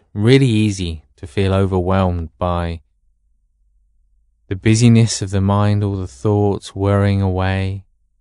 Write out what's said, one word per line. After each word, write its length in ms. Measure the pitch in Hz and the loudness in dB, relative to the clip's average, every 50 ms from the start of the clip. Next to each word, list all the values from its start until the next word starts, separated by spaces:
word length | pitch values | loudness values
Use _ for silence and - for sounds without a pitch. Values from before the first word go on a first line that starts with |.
| _ _ - | _ _ -8
really 340 | 98 101 117 131 139 139 127 | -2 2 4 4 4 4 2
easy 560 | 110 107 110 107 101 95 90 85 82 78 - _ _ - | 2 2 0 0 -2 -4 -6 -8 -8 -10 -14 _ _ -20
to 100 | - - | -18 -10
feel 260 | - - 98 95 95 | -4 -2 0 0 2
overwhelmed 760 | 95 98 92 95 92 87 90 95 95 95 92 87 87 82 80 _ - | 2 0 0 0 -2 0 0 0 2 2 0 -2 -4 -6 -10 _ -6
by 420 | 92 90 87 87 87 85 85 82 _ _ _ _ _ _ _ _ _ _ _ _ _ _ _ _ _ _ _ _ _ _ _ _ _ _ _ _ _ _ _ _ _ - | -4 -4 -4 -4 -4 -6 -8 -10 _ _ _ _ _ _ _ _ _ _ _ _ _ _ _ _ _ _ _ _ _ _ _ _ _ _ _ _ _ _ _ _ _ -12
the 80 | 101 | -10
busyness 640 | 95 - 113 113 110 120 117 117 113 113 107 - - | -4 0 0 2 4 6 6 6 6 4 2 0 -6
of 100 | 104 95 | -8 -4
the 100 | 101 98 | -2 -2
mind, 420 | 98 98 101 101 104 104 104 101 104 | 0 0 0 2 2 0 0 0 -2
all 140 | 101 98 95 | -4 -4 -6
the 100 | 92 90 | -8 -10
thoughts 680 | - - - 110 104 104 104 101 95 - - - - | -12 -6 -2 0 0 2 2 0 -2 -4 -8 -12 -8
whirring 480 | 98 98 98 101 101 101 101 101 98 | -4 -2 0 2 2 2 2 0 0
away, 640 | 98 95 92 92 92 95 95 95 95 95 98 101 95 _ _ _ _ _ _ _ | 0 -2 -2 -2 -2 -2 -2 -2 -4 -6 -6 -10 -12 _ _ _ _ _ _ _